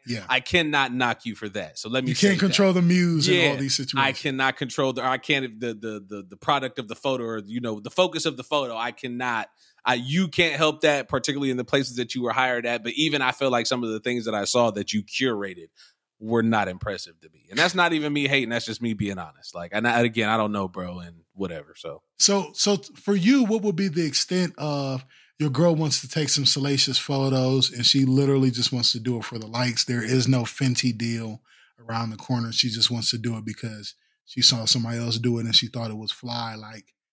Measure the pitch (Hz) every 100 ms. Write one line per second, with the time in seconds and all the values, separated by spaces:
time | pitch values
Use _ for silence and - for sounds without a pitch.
0 | 117 113 101 127 - 180 156 147 131 127
1 | 123 113 117 101 104 98 80 - 110 127
2 | 127 123 202 185 196 - 196 180 175 180
3 | 175 165 147 180 156 139 135 - 127 139
4 | 135 131 147 135 135 - 131 - 135 127
5 | 127 131 - 143 127 110 120 107 113 107
6 | 98 104 92 95 - 139 131 127 110 113
7 | 139 131 117 110 101 120 120 107 107 -
8 | 185 165 160 127 - 147 131 113 120 117
9 | 131 120 127 113 - _ _ _ - 123
10 | 127 165 180 - 165 143 156 147 156 143
11 | 120 135 131 139 139 127 120 139 127 123
12 | 120 127 120 117 127 120 120 120 113 123
13 | 156 143 127 - 135 120 113 127 113 110
14 | 123 120 113 107 101 123 117 104 95 107
15 | 101 - 131 107 98 87 82 _ - _
16 | _ _ 107 117 113 110 95 90 107 95
17 | - 80 80 _ _ 110 175 180 170 160
18 | 151 147 139 139 113 117 - 107 117 101
19 | 101 95 80 - - 87 85 104 120 120
20 | 120 113 107 113 107 104 95 92 90 87
21 | 87 85 _ 95 92 80 73 - 82 73
22 | _ - - 202 - - 208 202 - -
23 | - 202 185 277 214 220 208 175 196 151
24 | 160 139 - 185 175 - 151 143 135 131
25 | - _ _ - 151 127 175 156 156 -
26 | 127 160 143 - 131 143 139 139 - 127
27 | - 139 135 131 127 131 123 120 113 139
28 | 131 131 139 139 131 120 120 127 120 123
29 | 117 120 104 117 110 117 123 113 - 120
30 | 113 127 123 131 117 - 135 123 127 110
31 | 117 117 113 113 _ _ _ _ 113 113
32 | 113 110 - 123 117 113 127 110 - 117
33 | - 113 120 113 107 104 117 107 101 -
34 | _ _ - 131 120 120 110 127 113 117
35 | 117 113 120 117 113 113 117 120 113 110
36 | 107 - 123 117 113 110 107 110 - _
37 | _